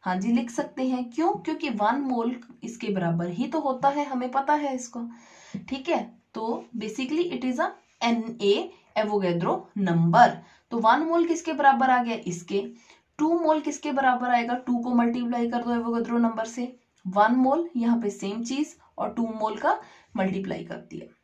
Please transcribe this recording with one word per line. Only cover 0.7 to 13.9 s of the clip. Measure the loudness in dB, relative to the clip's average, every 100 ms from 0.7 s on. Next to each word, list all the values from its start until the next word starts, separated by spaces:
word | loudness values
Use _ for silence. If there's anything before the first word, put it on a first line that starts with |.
| -4 -2
हैं। | -2 -4
क्यों? | 0 0 0
क्योंकि | -4 -4 -4
one | 0 2 2
mole | 0 0 -2 -4 -10 -16
इसके | -14 -10 -4
बराबर | -2 0 0 -2
ही | -4 -4
तो | -2
होता | -2 0 0
है, | 0 -4
हमें | -4 -2
पता | -2 0 0
है | 0 -4
इसको, | -8 -10 -10 -12 -20 -20 -14 -12 -8
ठीक | -8 -2
है। | -2 -2 -14 _
तो | -6 -4 -4 -6 -8
basically | -8 -6 -4 0 -2
it | -2 -4
is | -2
a | -2 -4 _ _
एन | 0 0 -2 -2
ए | 2 2 0 -12 _ -2
Avogadro | 0 0 0 0 0 -2 -4 -2
number। | 2 4 6 8 6 4 -14 -20 _
तो | 0
one | 4 4
mole | 4 2 2
किसके | 0 -4
बराबर | 4 4 6 4
आ | 4
गया? | 2 -4 -6
इसके। | -8 -4 -4 -4 -12 _ -20 _ -2
two | 2 2
mole | 4 2
किसके | 0 -6 -4